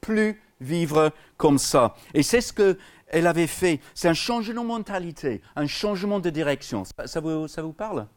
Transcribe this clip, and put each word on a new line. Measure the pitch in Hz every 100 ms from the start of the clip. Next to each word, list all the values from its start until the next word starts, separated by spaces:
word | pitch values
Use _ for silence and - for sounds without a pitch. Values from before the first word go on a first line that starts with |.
plus | - 214 214 208 _ _
vivre | 127 170 165 151 156 - - _
comme | 156 139
ça. | - 147 117 - -
Et | 151
c'est | 143 240
ce | 233
que | - 202 185 - - _
elle | 165 170
avait | 165 165
fait. | - 185 151 -
C'est | - 175
un |
changement | 160 - 233 220 233
de | 233
mentalité, | 233 214 196 170 156 143 107 _
un | - 147
changement | - 208 202 202 202
de | 175
direction. | 151 151 139 - 110
Ça, | 92 - 117
ça | 165
vous, | 156 156 156
ça | -
vous | 160
parle ? | 151 214 175 104